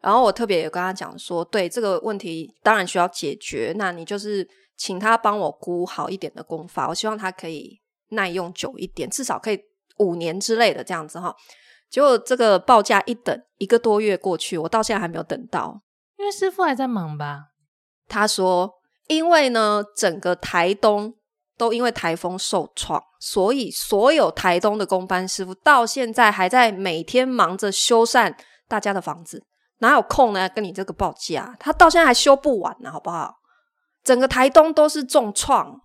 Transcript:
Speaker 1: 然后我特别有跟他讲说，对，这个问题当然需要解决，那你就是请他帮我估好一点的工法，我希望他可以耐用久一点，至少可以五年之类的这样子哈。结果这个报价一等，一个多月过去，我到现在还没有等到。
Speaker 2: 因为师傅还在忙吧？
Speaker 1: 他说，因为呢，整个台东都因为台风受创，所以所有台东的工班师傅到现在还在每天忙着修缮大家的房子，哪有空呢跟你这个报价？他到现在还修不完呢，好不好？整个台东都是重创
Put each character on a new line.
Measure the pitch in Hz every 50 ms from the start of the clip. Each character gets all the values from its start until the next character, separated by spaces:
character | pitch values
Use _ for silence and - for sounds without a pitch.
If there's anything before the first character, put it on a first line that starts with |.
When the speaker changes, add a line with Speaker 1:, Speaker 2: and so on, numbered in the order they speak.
Speaker 1:
然 | - 190
后 | 208 247 254
我 | 214
特 | 190 - 233
别 | 208 196 165 160
有 | 156
跟 | - 180
他 | 180 185
讲 | 185 185 - - -
说， | 175 - - 180 170 170
对， | _ - 214 185 170
这 | - 247
个 | 226 202 190 170
问 | - 220 214
题 | 196 - 175 160 160 160 - _ _
当 | _ 208 220
然 | 208 185
需 | 170 -
要 | 190 175
解 | 180 - - - 147 139
决， | - - - - 135 113 117 -
那 | 208 208 185 175
你 | 175 196
就 | - 202 202
是 | 208 214 208 196 180 _ _ _ _ _ _
请 | _ - - 190 180
他 | 202 220 226
帮 | 226 - 214 208 214
我 | 185 147
估 | - _ - - 175 175 180
好 | 180 - - 151 -
一 | 185
点 | 185 - 147 _
的 | - 160
工 | _ 165 156 156
法， | 180 - - 135 147
我 | 165
希 | - -
望 | 214 220
他 | 214 208 185
可 | 185 - -
以 | 165 165 147 - - - _ _ _ _ _ _ _
耐 | 214 220 196
用 | 180 170 185 175 170 185
久 | - - - 262
一 | - -
点， | 190 - - 147 -
至 | - - 262
少 | - 196 113
可 | - 220
以 | 214 190 _ _ _ _ _ _ _ _
五 | 208 185 170
年 | 170 165 165 160
之 | 196 196 - 226
类 | 226 233 202 143
的 | 123 123
这 | - 180
样 | 165 156
子 | 151 - 165
哈。 | 180 175 - _ _ _ - _ _ _ _ _ _ _
结 | - 254
果 | 285 285 254
这 | 220 - - 254
个 | 254 240 214 202 180
报 | 277 - 254 220 202
价 | - 226 196 -
一 | - 240
等， | 220 _ - - 240 _ _ _ _
一 | 196
个 | 190 233 233
多 | 233 226 208 208
月 | 220 214 190
过 | 175 - 196 175
去， | 156 - - 196
我 | 165 151
到 | 170 - 220 220
现 | - 220
在 | 202
还 | -
没 | 170 170
有 | 165 165
等 | _ 175 - 247
到。 | - - 165 - - - 208 _ _ _ _ _ _ _
Speaker 2:
因 | _ 403
为 | 403
师 | 403 - 381 381
傅 | 359 - 370
还 | 320 262
在 | 226 262
忙 | 254 240 202 170 156 151
吧？ | 147 147 147 143 143 147 _ _ _ _ _ _ _ _ _ _ _ _ _
Speaker 1:
他 | - 208 208
说， | 214 - - 190 185 185 175 180 214 _ _ _ _ _ _ _
因 | _ 311 320 320 339
为 | 339 311 285 262
呢， | 240 226 220 208 208 208 208 208 _
整 | - - 190 165 170
个 | - 180 180
台 | - - - - 180 170 180 208
东 | 202 - 220 208 208 208 220 240 _ _ _ _ _ _ _ _
都 | _ 233 233
因 | 226 233
为 | 247 240
台 | 226 - - 165 165
风 | 170 - 175 185
受 | 185 - - - 185 151 - _
创， | - - - 156 147 - _ _ _
所 | - - - 202 180 202 262
以 | 277 233 175
所 | - - - - 220 196 208 269
有 | 320 311 220 233
台 | - - - 185 175 175
东 | - 214 208
的 | 214 196
工 | 180 190 185 185
班 | 185 190 180 185
师 | 185 - - 190
傅 | 180 185
到 | _ _ 302 294 254 233
现 | 226 - 277 254 226
在 | 220 - 240 214
还 | 202 - 185 180
在 | 254 254 247 226 202
每 | 185 196 185 165 165
天 | 165 - - 247 254
忙 | 262 254 233 190 165 185
着 | 190 - 202
修 | 190 - - - 240 226 226
缮 | 226 - 254 226 180 - _ - _ _ _ _
大 | _ 226 214
家 | - 208
的 | 196 190
房 | 170 165 147 170 170
子， | - - - _ _ _ _ _ _ _ _
哪 | 233 240 294
有 | 262
空 | - - - - 262 226 202
呢 | 190 190 185
跟 | - 226 214
你 | 185
这 | 175 196 196
个 | -
报 | 170 - 202 170 - -
价？ | - - 165 139 - 254 240 _
他 | - 285
到 | - - 359 320
现 | 311 339
在 | 330
还 | 277 240
修 | 226 - 285 277
不 | 269 - 302 262 202
完 | - 170 170 _
呢， | - -
好 | 127 -
不 | _ -
好？ | 170 165 147 - _ _ _ _ _ _ _ _ _ _ _ _ _ _ _
整 | - 254
个 | 247 262
台 | 254 262 262 254 277
东 | 277 330 311 320 302
都 | - 302 302
是 | - 302 269
重 | 254 - 302 240 208 202
创 | - - - 269 214 151 - - - _